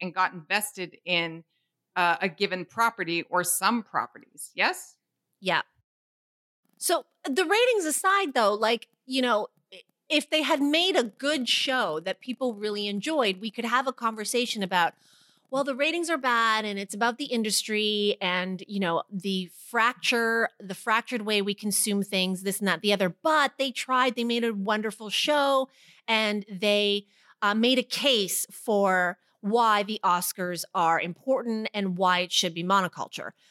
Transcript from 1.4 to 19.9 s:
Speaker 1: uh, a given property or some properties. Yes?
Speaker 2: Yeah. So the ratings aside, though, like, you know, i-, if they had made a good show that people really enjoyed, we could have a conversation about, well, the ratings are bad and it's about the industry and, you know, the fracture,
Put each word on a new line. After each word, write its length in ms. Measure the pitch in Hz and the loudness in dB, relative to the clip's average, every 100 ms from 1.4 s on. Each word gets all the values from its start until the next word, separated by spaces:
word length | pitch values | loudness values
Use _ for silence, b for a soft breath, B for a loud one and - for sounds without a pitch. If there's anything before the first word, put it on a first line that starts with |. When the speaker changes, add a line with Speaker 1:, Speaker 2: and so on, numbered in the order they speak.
| - _ _ _ _ 180 | -18 _ _ _ _ -2
Speaker 1:
uh, 220 | 175 170 | 0 2
a 60 | 190 | -2
given 380 | 156 196 185 175 | -2 -4 -4 -8
property 580 | - 233 - 170 170 | -2 -2 0 -4 -4
or 200 | - 180 | -2 -2
some 380 | 175 - 190 233 | 0 0 0 0
properties. 680 | 202 151 113 - - - - 175 | -2 -6 -6 -10 -20 -20 -16 -2
Yes? 420 | 220 359 - _ _ _ _ _ | -2 -2 -10 _ _ _ _ _
Speaker 2:
Yeah. 220 | 190 160 - _ _ _ _ _ _ _ _ _ _ _ | -2 -2 -2 _ _ _ _ _ _ _ _ _ _ _
So 280 | - 349 - _ | -2 -2 -2 _
the 220 | 349 262 330 | -4 0 2
ratings 400 | 415 508 453 311 | 4 4 2 0
aside, 480 | - 381 392 370 | 0 2 2 2
though, 200 | 262 220 | 2 2
like, 340 | 214 220 233 - _ - | 4 0 0 -4 _ -6
you 160 | 262 | -2
know, 260 | 247 214 214 _ _ | 2 0 -2 _ _
i-, 100 | 185 _ _ _ | -20 _ _ _
if 220 | 302 294 | -2 2
they 120 | 311 | 0
had 200 | 269 302 | 2 2
made 340 | 285 311 370 311 | 2 2 2 2
a 80 | |
good 460 | 240 - 277 302 240 | 0 -2 -2 -2 0
show 500 | - - 262 202 156 | 0 0 0 0 -2
that 220 | 180 185 | -4 -8
people 320 | - 240 254 | -8 -4 -4
really 340 | 208 214 208 208 | -4 -6 -4 -4
enjoyed, 540 | 202 208 311 226 185 | -4 -2 0 2 0
we 100 | 220 | -6
could 140 | - 226 | -6 0
have 200 | 240 269 | 0 0
a 80 | |
conversation 680 | - 233 220 208 254 240 220 | -2 -4 -4 -4 -2 -2 -2
about, 300 | 185 185 165 - b b b b _ | 0 2 2 0 b b b b _
well, 120 | 269 | -2
the 120 | 277 254 | -2 0
ratings 340 | 294 339 330 | 0 0 -2
are 80 | 320 | 0
bad 480 | 254 233 226 220 214 | 2 2 2 2 0
and 140 | 196 | -4
it's 140 | 196 202 | -6 -2
about 220 | 233 233 | -2 -2
the 80 | 285 | -2
industry 920 | 240 214 196 - 214 214 214 208 202 | -2 0 0 0 0 0 2 0 0
and, 420 | 190 180 185 185 - | 0 0 -2 -6 -6
you 120 | 202 | -4
know, 240 | 185 165 - | 0 0 -2
the 380 | 202 196 190 175 - - | -6 -4 -4 -4 -12 -6
fracture, 800 | 240 226 | 0 0